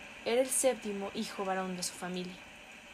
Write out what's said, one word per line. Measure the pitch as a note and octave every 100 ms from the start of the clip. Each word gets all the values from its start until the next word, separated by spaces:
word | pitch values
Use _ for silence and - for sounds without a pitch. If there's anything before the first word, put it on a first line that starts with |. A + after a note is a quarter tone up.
| - -
era | - A#3+
el | C4
séptimo | - C4 A#3+ G#3+ G3+ G3
hijo | A3 G#3+ -
varón | F#3+ F#3+ F#3 F3+
de |
su | F3+
familia. | - F3+ F3+ F3+ F#3 - - - - -